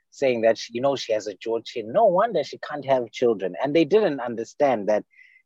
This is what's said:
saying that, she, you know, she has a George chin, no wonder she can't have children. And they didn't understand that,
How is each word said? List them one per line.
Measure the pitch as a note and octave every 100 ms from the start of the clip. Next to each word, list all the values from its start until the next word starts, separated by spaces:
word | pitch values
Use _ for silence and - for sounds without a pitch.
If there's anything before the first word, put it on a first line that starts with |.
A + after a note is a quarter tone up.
| _
saying | - C#3 A#2+
that, | A2+ A2
she, | -
you | A#2
know, | C#3 C3
she | -
has | G#2+ G#2+
a |
George | F#2 A2+ A2+
chin, | - B2 G#2+
no | D3+ E4+
wonder | F3 A#3 F3
she | C3+ -
can't | - D3
have | C#3 C3 A#2
children. | - A#2+ G#2 F#2 F2+
And | C3+
they | D3+
didn't | D3+ G#3 G3+ C#3
understand | A#2+ A2 A2+ - C#3+ A#2+ G2+
that, | G#2 - _ - _